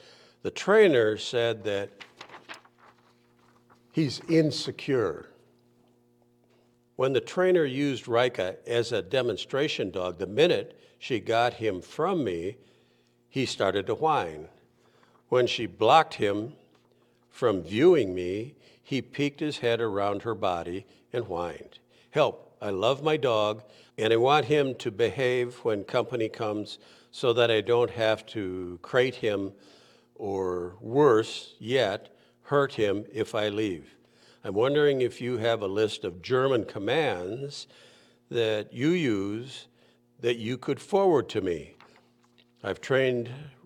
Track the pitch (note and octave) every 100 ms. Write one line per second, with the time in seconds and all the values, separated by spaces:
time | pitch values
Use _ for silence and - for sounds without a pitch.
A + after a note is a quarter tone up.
0 | - - - _ - - - G#3+ G#3 C3
1 | A2 G#2 - B2 A#2 A2 G#2 G2+ G2+ -
2 | - - - - - - _ _ - _
3 | _ _ _ _ _ _ _ _ _ -
4 | D3 - - E3 D#3 - - - - C3
5 | G2+ D2+ - _ _ _ _ _ _ _
6 | _ _ _ _ _ _ _ _ _ -
7 | C3 C3 - - F#3 F#3 D3 B2+ C#3+ B2
8 | - A#2 B2+ - F#2 - - A#2 A#2 A2+
9 | F2+ C3 B2 G2 - C3+ D3+ - G#2+ F#2
10 | F2+ E2+ F#2 G#2+ E3+ B2 G#2+ - _ _
11 | - A#2 G2 A2+ A#2+ - A2 F2+ - -
12 | E3 F#3 A#2 F2 F2 A#2+ _ _ _ _
13 | _ _ _ C3+ B2 - G2+ G2 F#2+ G#2+
14 | D#3+ C#3+ F2 D#2 D2+ _ _ _ _ _
15 | _ _ - B2+ B2 - A2 F2 A2 D#3
16 | D#3 - G#2 G2+ A2+ D3+ _ _ _ _
17 | _ _ _ - A#2+ F#2+ E2 G#2 E3 E3+
18 | G2 F2+ F2 G2 B2+ - _ _ - C3+
19 | B2 - C#3+ C#3+ D3+ C#3 A#2+ A#2 A2+ G2
20 | G2+ G2+ A#2 A2 G#2 F2 E2+ F#2 - _
21 | _ A#2+ G#2 F2 E2+ - - - _ _
22 | _ D3+ C3 - - - G#2+ F#2+ A2 C3+
23 | D3+ D#3 C3 A2 G#2+ A2 - - - -
24 | A2 A2+ B2+ D3+ A#2+ D3+ C3+ B2 B2 G2+
25 | A2+ A2 B2+ B2 B2 A#2+ A#2+ G#2+ F#2+ B2+
26 | A2+ B2+ A2+ - A2 G#2+ G2+ - - -
27 | _ - B2+ A#2 A#2+ A2 G2+ A#2+ A#2+ G#2
28 | A2 G#2+ - A2+ F#2+ F#2 F2+ F2 - C3
29 | C3 B2 A2+ G2+ G2 - - - _ _
30 | _ - G2+ G2 F#2 F2+ F2+ F#2+ A2+ C3
31 | D3 A2 A2+ - - - G#2+ C3 A2 G#2
32 | - _ _ _ - C#3+ C#3 - G#2+ G2
33 | G#2+ G#2 G#2 A2+ G#2+ G2+ A2 E2 C#2 _
34 | _ _ _ _ - G2 B2+ D3 D3 C3+
35 | B2 - B2 B2 A2+ A2+ G2+ G2 A2 -
36 | G2+ F2 E2+ B2+ C3+ B2+ F#2 A2 G2+ C#3+
37 | C#3+ F#2 F2+ A#2 C#3 C#3+ - - - _
38 | _ _ - - A2 G#2+ G#2 A#2 C#3+ F3+
39 | D3 G#2 G2+ G#2+ C3 - - _ _ _
40 | _ _ A#2 A#2+ A2 B2 - C#3 - G3
41 | G3 D3+ A2 A2 F#2 E2 C#2+ - - -
42 | _ _ _ _ _ _ G2 F#2 - C3
43 | C3 B2 A#2+ C3 D3+ -